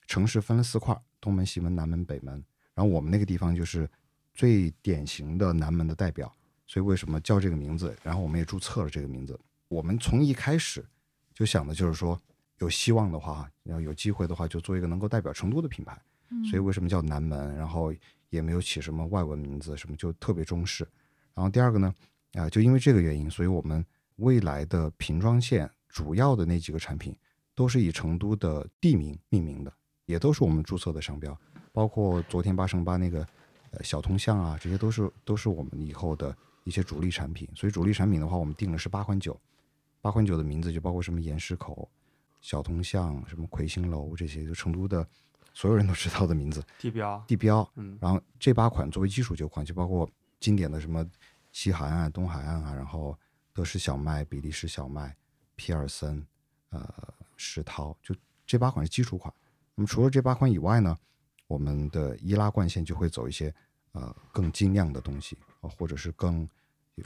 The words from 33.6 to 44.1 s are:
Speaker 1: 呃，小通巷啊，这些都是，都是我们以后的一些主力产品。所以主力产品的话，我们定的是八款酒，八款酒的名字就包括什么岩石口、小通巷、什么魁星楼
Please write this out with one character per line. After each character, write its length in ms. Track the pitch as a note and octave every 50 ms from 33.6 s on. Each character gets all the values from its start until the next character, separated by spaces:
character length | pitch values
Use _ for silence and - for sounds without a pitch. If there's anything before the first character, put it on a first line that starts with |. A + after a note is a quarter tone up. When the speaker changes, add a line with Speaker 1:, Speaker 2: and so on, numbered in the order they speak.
| _ -
Speaker 1:
呃， 120 | - - -
小 160 | - - D2
通 200 | - - F2+ G2+
巷 180 | - - A2 G2+
啊， 180 | F2 D#2+ D#2 D#2
这 80 | - F2
些 80 | F#2 F#2+
都 140 | A2 A2
是， 200 | A2 A2 G#2 F#2 - - -
都 100 | - G#2
是 140 | G2+ - A2
我 140 | F2+ D#2+ D2
们 180 | C2 - C#2+
以 100 | D#2 D2+
后 240 | C#2+ - F2+ E2 D#2
的 200 | C#2+ C#2+ C#2 C2 - _ _ _ _ -
一 60 | F2+
些 140 | F2 G2+ F2+
主 160 | - - D2
力 100 | E2 F2+
产 240 | F2 - D#2 - E2
品。 160 | - - - -
所 120 | - - G2+
以 40 |
主 120 | G2+ - -
力 80 | G#2
产 200 | G#2 - F#2 G#2+
品 100 | F#2+ D#2
的 60 | D2+ E2
话， 100 | F2+ F2
我 80 | E2
们 80 | D2+ D2+
定 180 | - G#2+ F#2
的 60 | E2 D#2+
是 100 | - F2+
八 160 | F#2 G2 G2+
款 160 | - G2 G2
酒， 200 | - E2 - - _ _ _ _ _ _ _ _ _ _ _ _
八 100 | - G#2
款 120 | G#2 A2+ G#2+
酒 140 | G2 F2 D#2
的 60 | D#2
名 180 | D2+ D2 D#2
字 100 | E2 F2
就 80 | D#2+ E2
包 120 | E2 F2+
括 100 | F2 F2+
什 100 | F2 -
么 80 | E2+ E2+
岩 200 | E2 D#2+ D2+ D#2+
石 160 | - - F2+
口、 340 | - - - D2 - D2 - _ _ _ _ _ _ _ _ _ _
小 200 | - - - D2
通 220 | C#2+ - E2 E2+ F2+
巷、 400 | - - G2 F2 E2 C#2+ C#2 C#2 C#2+
什 120 | D#2 E2
么 80 | D#2+ -
魁 200 | - - D2+ D#2
星 220 | - F#2 F2+ F2
楼 260 | E2 D2+ D2 D2+